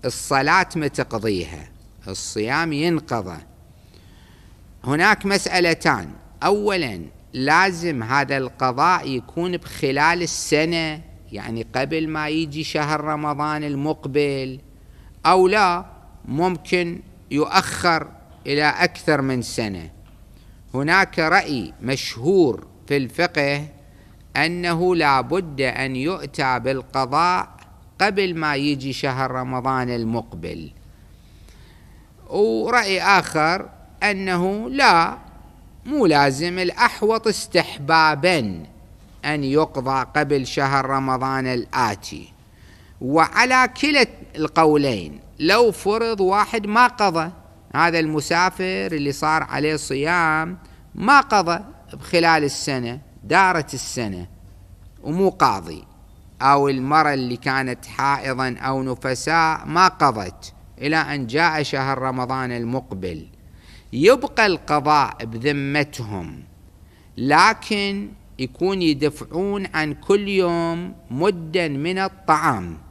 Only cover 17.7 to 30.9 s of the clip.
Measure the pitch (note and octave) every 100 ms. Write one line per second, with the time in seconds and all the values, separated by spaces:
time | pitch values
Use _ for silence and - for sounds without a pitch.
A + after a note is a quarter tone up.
17.7 | - F3+ D#3+ D3 - - - - C#3+ D3+
18.7 | - F3 - - D3 C3+ B2+ A2+ - A2
19.7 | F#2 D#2+ - - - - - - - -
20.7 | B2+ C#3+ F#3 F#3 - D#3+ F#3 D#3+ C3+ D#2
21.7 | - A#2 C3+ - A#2 C3 G3 D3+ G2 -
22.7 | - - C#3+ B2 - F3 D#3 C#3 C#3+ D3+
23.7 | - - - - - - - D#3+ F3 F3
24.7 | E3 F3+ F3 D3 C3+ B2 F3 E3+ C#3 C3
25.7 | A#2 C3+ B2+ C#3 F#3 C#3+ - C3+ B2+ A#2+
26.7 | C3 - C3+ B2+ C#3+ F3 F3+ - - -
27.7 | - - - G3 G3+ F#3+ E3 D#3 C#3+ C#3+
28.7 | C#3 C3+ B2+ C#3+ C3 C3 B2+ B2+ B2+ B2+
29.7 | C3 B2 A#2+ A2+ A#2 A2 F2 E2+ D#2+ D2
30.7 | - -